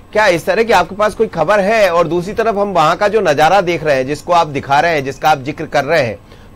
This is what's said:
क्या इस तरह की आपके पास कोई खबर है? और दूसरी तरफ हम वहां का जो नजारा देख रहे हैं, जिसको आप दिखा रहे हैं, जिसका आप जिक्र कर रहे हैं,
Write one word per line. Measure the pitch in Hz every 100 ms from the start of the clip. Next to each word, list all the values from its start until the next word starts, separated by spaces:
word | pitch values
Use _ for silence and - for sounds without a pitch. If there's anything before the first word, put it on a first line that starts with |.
| -
क्या | 208 214
इस | 170 196
तरह | 185
की | 226
आपके | 196 170 196
पास | 214 -
कोई | -
खबर | 170 156 214
है? | 190 226 190
और | 170 165
दूसरी | 175 175
तरफ | 214 220 202
हम | 202
वहां | 175 156 170
का | 208
जो | 214
नजारा | 180 143 156 196
देख | 175 165
रहे | 156 135
हैं, | 131
जिसको | 147 -
आप | 175 160
दिखा | 139 131 139
रहे | 139
हैं, | 156
जिसका | 135 131 156
आप | 151
जिक्र | 131 147 143
कर | 147
रहे | 135 165
हैं, | 120 95 - - -